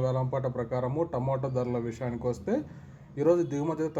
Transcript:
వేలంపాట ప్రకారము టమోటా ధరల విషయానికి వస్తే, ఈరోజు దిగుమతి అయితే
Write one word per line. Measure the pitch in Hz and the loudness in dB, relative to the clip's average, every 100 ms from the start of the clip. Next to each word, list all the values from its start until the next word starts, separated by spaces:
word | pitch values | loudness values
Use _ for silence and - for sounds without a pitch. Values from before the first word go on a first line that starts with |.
| 131 | 2
వేలంపాట | 127 127 135 131 123 | 2 0 0 -2 -2
ప్రకారము | 117 127 127 143 165 | -2 -2 0 0 0
టమోటా | 127 131 135 135 127 | 0 0 0 0 0
ధరల | 123 120 117 | 0 0 -2
విషయానికి | 117 127 117 123 | -2 -4 -2 -2
వస్తే, | 117 - 247 151 - - - - - | -2 0 -2 -2 -10 -18 -18 -12 2
ఈరోజు | 151 175 156 | 6 6 4
దిగుమతి | 143 151 156 | 0 -2 0
అయితే | 160 151 | -2 -2